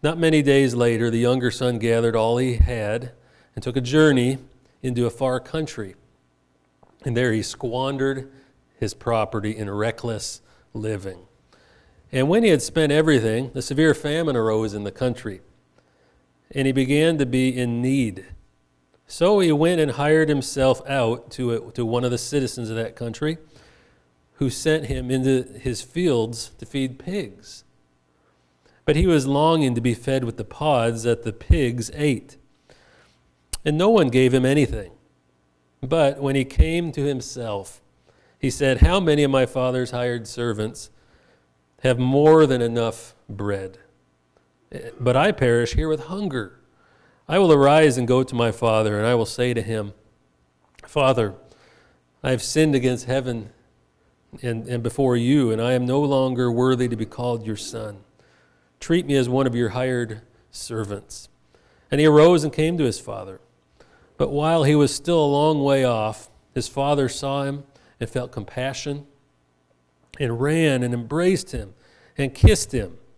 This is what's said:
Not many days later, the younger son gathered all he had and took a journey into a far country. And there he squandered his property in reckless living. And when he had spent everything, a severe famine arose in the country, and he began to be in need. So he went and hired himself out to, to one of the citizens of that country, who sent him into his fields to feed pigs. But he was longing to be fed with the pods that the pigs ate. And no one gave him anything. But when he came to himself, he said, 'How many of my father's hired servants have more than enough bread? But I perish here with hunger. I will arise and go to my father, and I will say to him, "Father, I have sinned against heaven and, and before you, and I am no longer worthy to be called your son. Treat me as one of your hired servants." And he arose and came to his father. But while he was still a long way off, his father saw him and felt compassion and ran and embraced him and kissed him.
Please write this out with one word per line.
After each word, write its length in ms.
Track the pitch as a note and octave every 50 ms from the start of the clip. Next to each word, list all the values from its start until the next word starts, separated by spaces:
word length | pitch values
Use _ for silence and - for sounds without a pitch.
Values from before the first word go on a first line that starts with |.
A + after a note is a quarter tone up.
| -
Not 140 | D3+ E3 E3+
many 240 | E3 D#3+ D#3 D3+
days 340 | C#3+ C3+ C#3 C#3 C#3 B2+ A#2
later, 340 | A#2+ A#2+ A#2+ A#2 A2+ A#2 A#2
the 100 | A2+ A#2
younger 300 | A#2+ A#2+ B2+ C3 B2 B2
son 300 | A2+ - C3 B2+ B2 A2+
gathered 360 | G#2+ A#2 A#2 A#2 A#2 A#2 A2+
all 220 | A2+ A2 A2+ A#2 B2
he 180 | C3 C3 B2 A#2
had 560 | - - B2 A2+ G#2+ G#2 G#2+ A#2+ B2+ A#2+ - _ _ _ _ _ _ _ _
and 80 | - -
took 140 | C3 A#2 C3+
a 40 |
journey 580 | B2+ A#2+ C3 D#3 D#3 D#3 C#3+ C3 A#2+ B2 C3+ C3+ - - _ _ _ _ _ _ -
into 220 | C3 B2 A#2+ A#2+
a 60 | A#2
far 280 | - - C#3 C3 B2+ B2+
country. 560 | B2 - - D#3+ D#3+ D3 - - A2 F#2+ F#2 _ _ _ _ _ _ _ _ _ _ _ _ _ _ _ _ _ _ _ _ _ -
And 100 | C#3 A#2+
there 160 | A#2+ B2+ B2
he 100 | A2 G#2+
squandered 920 | G#2 - - - - B2 A2+ B2 C3 C3+ C#3 C3+ C3+ C3+ C3+ C3 C3 C3+ - - _ _ _ _ _ _ _ _
his 160 | - G#2+ -
property 640 | - - - A#2 A2 G#2+ G#2 - A2+ G2 G#2+ A2
in 140 | G#2+ A2 G2+
reckless 720 | G2+ G#2 G#2+ A2+ A2+ - - A#2+ A2+ G#2+ - - - - _ _ _ _ _ _ _
living. 460 | G#2+ G#2+ G#2+ A2 G2+ F#2+ G2 F#2 F2 F2+ _ _ _ _ _ _ _ _ _ _ _ _ _ _ _ _ _
And 160 | - C3+ C3 C#3+
when 160 | F3 A3 A#3
he 60 | A3
had 120 | E3+ C3+
spent 300 | - - - E3 D#3 C#3+
everything, 600 | C#3+ D3+ D#3 D#3 D3+ C3 A2 A2 A2 A#2 C3 B2+ -
a 60 | C3
severe 320 | A#2+ - C#3 C3+ D#3+ D#3+ C#3+
famine 420 | D3+ - D3 D3 D#3+ E3+ D#3+ C3+
arose 380 | A#2+ A2 A2 A2 A2 A2 A2 G2+
in 100 | G#2+ G#2
the 80 | G2+
country, 500 | F#2 - B2+ B2+ A#2+ - - A2 G2 F#2 - _ _ _ _ _ _ _ _ _ _ _ _ _ _ _ _ _ _ _ _ _
and 160 | - C3+ C3+ C3+
he 60 | C3
began 440 | C3+ C3 B2+ C#3+ D3 D#3 E3 E3+ D3+
to 80 | C#3+
be 300 | B2+ C#3 C3 C3 C3 B2 B2+
in 240 | B2 A#2+ A#2 A#2
need. 440 | A#2+ B2+ C3 C#3 B2+ A2 F#2+ F#2 F#2 - - - _ _ _ _ _ _ _ _ _ _ _ _ _ _
So 320 | - - E3+ F3+ G#3+ G3+
he 120 | F#3+ E3+
went 280 | D#3 C#3+ D#3 E3+ F3+ E3+
and 120 | D#3 C#3+
hired 360 | A#2+ A2 C#3+ D3 D#3 D#3 D#3+ D3+
himself 540 | D3 C#3 B2+ - - C#3 C3 C3 C#3 - - -
out 440 | C#3 C#3 B2 A2+ A#2 A#2+ - -
to, 400 | - - C3 A#2+ A#2 A2+ - - -
to 100 | - A#2+
one 180 | A2+ A#2 B2 B2
of 80 | B2
the 60 | A#2+ A#2
citizens 520 | - - - D3 C3 B2+ - - A#2+ G#2+
of 60 | A2
that 200 | A2+ A2+ G#2+ -
country, 420 | - A#2+ A#2 A2 - - D3+ E3 D#3+ - _ _ - - - _ _ _ _ _ _ _ _ _ _ _ _ _
who 160 | _ C#3+ C3
sent 380 | - - - D#3+ D#3 D#3+ D3 A#2+
him 220 | C#3 C3 B2+ B2
into 340 | C3 C3 B2+ C3 C3 B2+ B2 - - -
his 220 | - C3+ A#2+ G#2+
fields 680 | - - - E3 F3+ F3+ C3+ A#2+ A2 A2+ A#2+ A2+ - - - -
to 80 | -
feed 340 | - - C#3 C3+ C3 B2 -
pigs. 640 | - - F#3 G#3 E3 G#2 F#2+ F#2+ - - - - _ _ _ _ _ _ _ _ _ _ _ _ _ _ _ _ _ _ _ _ _ _ _ _ _
But 140 | - D3+ D3+
he 100 | F3 F#3+
was 180 | E3+ D3+ C3
longing 480 | C3 C#3 C#3 D3+ D#3+ E3 E3 D3+ C3 A#2+
to 60 | A2+
be 120 | A2+ B2 A2+
fed 320 | A#2 - - C3+ C3 B2
with 100 | A2+ A2+
the 80 | - G#2
pods 600 | - - - D3 D#3 D3 B2 A2+ A#2 A#2 A2+ A2
that 200 | A#2+ A#2 A2 -
the 80 | A2+
pigs 580 | G#2 - - - F#3 E3 C#3+ A#2+ A#2+ B2 A#2 - -
ate. 420 | C#3+ D3 D3+ C3+ G#2+ - - - - _ _ _ _ _ _ - _ _ _ _ _ _ _ _ _ _ _ _ _ _ _ - - -
And 140 | D3+ D3+ D#3
no 120 | F3+ G#3
one 200 | A3+ G#3+ E3 C3
gave 240 | A2+ B2+ C3 B2+ A#2+
him 120 | C3+ B2+
anything. 460 | C3 C#3 D3+ C#3+ A2+ - A2 G2+ F2 E2+ _ _ _ _ _ _ _ _ _ _ _ _ _ _ _ _ _
But 380 | - B2+ D#3 E3 D#3 C#3 C#3 C#3
when 160 | C#3+ C#3 C3+
he 80 | C#3 C3
came 480 | C3+ - - D#3+ D#3+ E3 E3+ E3+ E3
to 140 | D3 - C#3
himself, 760 | C#3+ C#3+ B2+ - - - B2+ A#2 A2 G#2 G2+ F#2+ - - - _ _ _ _ _ _ _ _ _ _ _ _
he 120 | - C3+
said, 300 | A#2 - C#3+ C3+ C3 A#2
'How 200 | - D#3+ F3+ G3
many 240 | F#3+ E3 D3+ D3 D3
of 80 | C#3
my 140 | C3+ C3 C3
father's 460 | B2 - C3 B2+ B2+ B2+ B2+ B2+ A#2
hired 360 | - B2 B2 B2 A#2+ A#2+ A2+ -
servants 600 | - - A#2+ A#2+ A2 G2+ G#2+ A2 A#2+ - - - _ _ _ _ _ _ _ _ _ _ _ _ _ _ _ _ _ _
have 160 | - C3 B2+ A#2+
more 480 | B2+ B2+ C3 C#3+ D3 D#3 D#3 D#3+ D#3
than 160 | C#3 C3 B2
enough 540 | A#2+ A#2 A#2 A#2+ A#2 A2+ G#2+ - - - - _ _ _
bread? 500 | G#2+ G2 G#2+ G#2 G2+ G2 F#2+ F#2+ - - - _ _ _ _ _ _ _ _ _ _ _ _ _ _ _ _ _ - - A2+ A#2 - -
But 160 | B2+ B2 B2
I 160 | C3 D3+ G3+
perish 440 | G#3 - D3 B2 A#2 A#2 A#2+ A#2 -
here 120 | - D#3+ D#3+
with 140 | D#3 D#3
hunger. 580 | D#3 D#3 F3+ G3 G#3 F#3+ C#3+ B2+ G#2+ F2+ - _ _ _ _ _ _ _ _ _ _ _ _ _ _ -
I 120 | D#3 F#3
will 140 | G3 F3 D#3
arise 440 | C#3+ C#3 C#3 D3 D#3 D#3+ D3+ B2 B2
and 100 | B2 A#2
go 140 | B2+ B2+
to 140 | C3 C3 -
my 160 | A#2+ A#2 A#2
father, 460 | G#2+ - - A2+ A2 A2 A2 G#2+ G#2 G#2
and 100 | G#2+ A2+
I 80 | B2
will 100 | A#2+ A2+
say 280 | G#2+ - - B2 B2 B2
to 80 | A#2
him, 320 | G#2 G2+ A2+ A2 G#2 G2+ G2+ _ _ _ _ _ _ _ _ _ _ _ _ _ _ _ _ _ -
"Father, 500 | - - D3+ C#3 C3 C3 B2 A2+ G2+ F#2 - - - - _ _ _ _ _ _ _ _ _ _ _ _ _
I 100 | - C3+
have 120 | C3 A#2 -
sinned 320 | - - D#3 D#3 D#3 C#3+
against 300 | C3 B2 B2+ B2+ A2+ -
heaven 460 | A#2+ B2+ C3+ C3 C3 A#2+ A#2 G#2 G2 - _ _ _ _ _ _ _ _ _ _ _ _ _ _ _ - -
and, 260 | - B2 A#2 A#2 A2 A#2+
and 160 | B2 A#2+ A2+
before 320 | A#2+ - - C#3 C3 B2
you, 340 | A#2+ A#2 A#2+ C#3 D3 C3+ A#2
and 120 | A2 A2
I 120 | A2+ A#2+ B2+
am 120 | B2+ B2
no 160 | B2 C3 C#3
longer 500 | D3 C#3+ C#3 C3+ C3 C3 B2+ A#2+ B2+ B2
worthy 380 | A#2 A#2 B2 C3 C3 B2 B2+ B2
to 60 | A#2+
be 100 | A2 A2+
called 420 | G#2+ - - B2 B2 A#2+ A#2 A2 G#2+
your 80 | G#2+
son. 440 | G2+ - - - A#2 A2 G#2 G#2 G2 G#2 _ _ _ _ _ _ _ _ _ _ _ _ _ _ _
Treat 240 | - - E3 F3 F3
me 100 | C#3 C#3+
as 140 | C3+ C3 A#2+
one 180 | B2 C3+ C3+ C3
of 80 | A#2
your 140 | A#2+ A#2+ A2
hired 520 | F#2+ B2+ B2+ C3 B2+ B2 A#2+ A2 A2 G#2+ - _ _ _ _ _
servants." 760 | _ - - - A2+ A2 A2 G2 G#2 G2 - _ - - - - _ _ _ _ _ _ _ _ _ _ _ _
And 100 | - C#3
he 60 | D3+
arose 380 | D#3 D3 D3+ D3+ E3+ F3+ E3+ D3
and 100 | D#3 -
came 240 | - D#3 D#3+ F3 E3+
to 60 | D#3
his 160 | B2 A2+ -
father. 400 | - - A2 G#2 G2 F#2+ F#2+ F#2+ _ _ _ _ _ _ _ _ - _ _ _ _ _ _ _
But 120 | - C3+
while 340 | C#3 C#3+ D3 D#3 E3 E3 D3+
he 120 | C#3 D3+
was 180 | D3+ C#3+ C3+ -
still 300 | - - E3+ F3 E3 D3+
a 20 |
long 380 | D3 C#3+ C#3+ D3 D#3 D#3+ D3+ C#3
way 200 | C#3 C#3 C3+ C3
off, 460 | B2 A#2+ A2 G#2+ G#2+ G#2+ - - - _ _ _ _ _
his 140 | C3 A#2+ -
father 420 | - - C#3 C#3+ D3 C#3+ C3+ B2+
saw 340 | C3+ - - C#3 C#3 C#3 C#3
him 200 | C#3 C#3 C#3+ C#3+ _ _ _ _ _ _ _
and 100 | B2 A2+
felt 220 | - C3 B2 B2
compassion 760 | - - G#2 - - - B2+ C3+ C3+ - - D3 C#3+ D3 C#3+ _ _ _ _ _ _ _ _ _ _ _ _ _ _ _ _ _ _ _ _ _ - -
and 200 | D3 A#2+ A2+ A#2
ran 440 | C3 C#3+ D#3 E3 E3 D#3 C3+ B2+ B2
and 100 | B2 A#2+
embraced 580 | A#2+ A#2 A2 C#3+ D#3+ F3 F#3 F#3+ E3+ - -
him 220 | - B2+ G#2+ F#2+ - _ _ _ _ _ _ _ _ -
and 160 | C#3+ C3+ C3+
kissed 380 | - - - G#3 - - - -
him. 240 | B2+ G#2 F2+ E2+ - - _ _